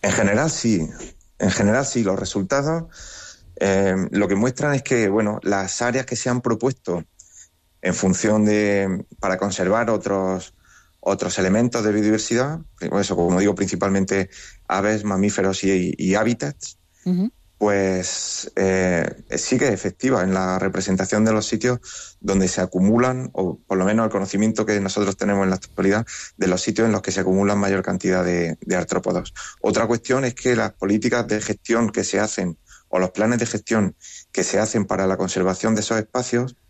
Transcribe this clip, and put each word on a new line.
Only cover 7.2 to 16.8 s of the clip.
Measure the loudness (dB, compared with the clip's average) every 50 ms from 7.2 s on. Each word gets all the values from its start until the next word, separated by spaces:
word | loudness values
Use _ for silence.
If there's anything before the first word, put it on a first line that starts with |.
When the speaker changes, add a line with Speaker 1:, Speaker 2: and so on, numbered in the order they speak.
| -20 _ _ -20 -20 _ _ _ _ _ _ _
Speaker 1:
en | -4 -4 -2
función | 0 0 0 0 2 2 2 2 4 4
de, | 4 4 2 2 2 2 0 0 0 -2 -4 -6 _ -12 -6
para | -2 -2 -2 0
conservar | -2 -4 -2 -2 0 2 2 2 2 0
otros, | 0 -2 0 -2 -2 0 0 0 -2 -4 -6 -10 _ _ _ _ -20 -20 _ _ _ _
otros | -2 -2 -2 0 -2 -4 -2 0
elementos | 2 2 4 4 2 2 0 0 0
de | 2
biodiversidad, | 2 2 4 2 2 2 0 0 0 0 0 -2 -4 -8 -12 -16 _ -10 -8 -4 -2 -2
eso, | 0 0 0
como | 0 2 2 4 4
digo, | 4 2 2
principalmente | 0 -2 -2 -2 -2 0 0 2 2 0 2 0 -2 -2 -2 -8 -20 -20 -20 -20 -20 -8 _
aves, | -2 0 2 0 0 0 -2
mamíferos | -2 0 0 0 0 0 0 0 0 0 0 0
y, | 2 2 2 0 -2 -4
y | -2 0 0 2
hábitats, | 2 2 0 -2 -2 -4 -8 -8 -8 -14 -18 -18 _